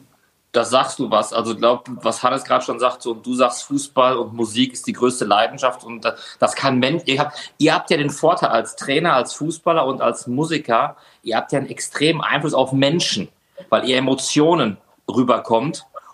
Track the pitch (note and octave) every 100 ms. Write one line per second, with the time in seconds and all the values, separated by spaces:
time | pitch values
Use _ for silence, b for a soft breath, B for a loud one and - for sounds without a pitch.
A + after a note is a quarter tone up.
0 | _ _ _ _ _ B2 A2+ B2+ - -
1 | B2+ G#2 G#2+ A2+ A2+ G#2+ A#2 B2 - A#2+
2 | A2+ A2+ B2+ C3 - B2+ B2+ A#2+ B2 -
3 | A#2+ A2+ A#2 B2 B2 - - C#3+ - -
4 | B2+ B2 G#2+ A2+ A2 A2 C3 - - G#2+
5 | B2 B2 G#2 G#2 A#2 C3+ C3 - A#2 A#2
6 | A2+ - B B A#2 - C#3 B2+ B2+ G#2+
7 | - C3+ D3 B B - D#3 E3 - E3
8 | D3 - D#3+ F3 B2 A2+ A2+ - - C#3
9 | E3+ C#3 A#2 - D3+ E3 - E3 C3+ B2+
10 | A#2 A#2 - B2 D#3+ D#3+ - A#2 C#3+ -
11 | b b - A2 - - - - - -
12 | D3+ D#3+ - C3+ D3+ C3+ B2+ C3+ C#3 E3+
13 | - G#2+ F2+ _ _ B B A2 A#2+ B2+
14 | C3 C3+ - D3 D3+ E3+ A#2 F#2+ _ _
15 | - G#2+ B2 A2+ - A2+ C#3 - - -
16 | B